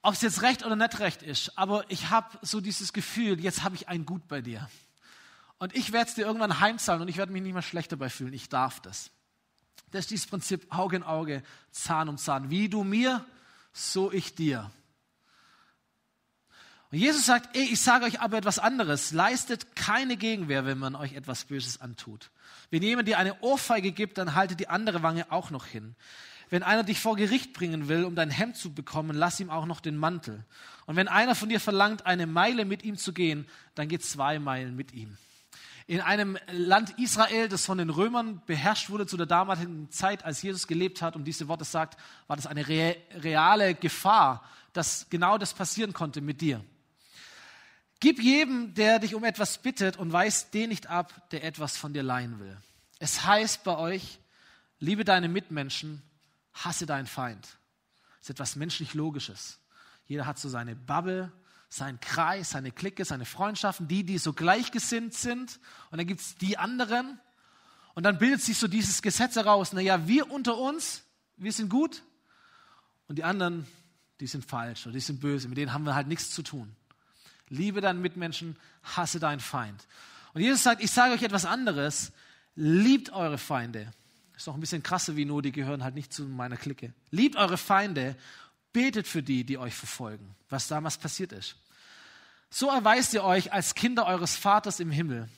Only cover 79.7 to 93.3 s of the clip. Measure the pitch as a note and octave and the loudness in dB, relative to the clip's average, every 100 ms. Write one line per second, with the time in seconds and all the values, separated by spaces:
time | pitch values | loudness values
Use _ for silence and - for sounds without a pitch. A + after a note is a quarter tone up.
79.7 | G2+ - - - - - D#3 A3 C4+ B3 | -12 -20 -20 -20 -20 -12 0 2 4 4
80.7 | A#3 A3+ - B3 A#3+ A#3 G3 E3 A#3 B3 | 4 2 4 4 4 2 0 0 0 0
81.7 | C#3+ C#3+ - - - - - _ - D3+ | 0 0 -2 -6 -10 -20 -20 _ -2 4
82.7 | E3+ A3 C4+ - D4 F#3+ C#3+ - C3+ A#2 | 6 8 6 4 -4 -2 -2 -2 -4 -2
83.7 | A2+ G#2+ - _ _ _ - - C#3+ D#3+ | -8 -12 -16 _ _ _ -16 -10 -8 -6
84.7 | D#3+ - F3 - D3+ D3 D3 C#3 C#3 C3+ | -6 -2 -2 -2 -2 0 0 -2 -4 -4
85.7 | C#3+ C3 C3+ C#3+ - C#3 C3 B2 B2 D3 | -4 -6 -8 -12 -10 -8 -8 -8 -8 -8
86.7 | C#3 B2 - _ E3 C4+ - G3 F3 - | -10 -12 -16 _ 2 4 4 2 0 2
87.7 | G3 G3+ D#3 C3 C3+ - - - _ _ | 2 4 -2 -4 -6 -16 -20 -20 _ _
88.7 | A#3 C4 A3 - E3+ C3+ B2+ A#2+ C3 A#2+ | 2 2 0 -2 -4 0 -2 -2 -6 -6
89.7 | - - - A#2+ G#2+ G2 G2 _ C3+ - | -10 -12 -10 -10 -12 -16 -20 _ -6 -4
90.7 | D3+ D#3 - D#3 - F#3 G2 - - _ | -4 -4 -6 -6 -6 -8 -8 -12 -14 _
91.7 | _ - - - - - _ _ - C#4 | _ -20 -20 -20 -20 -20 _ _ -2 2
92.7 | C4+ G#3+ A#3 B3+ A3 F#3+ | 4 6 6 6 2 6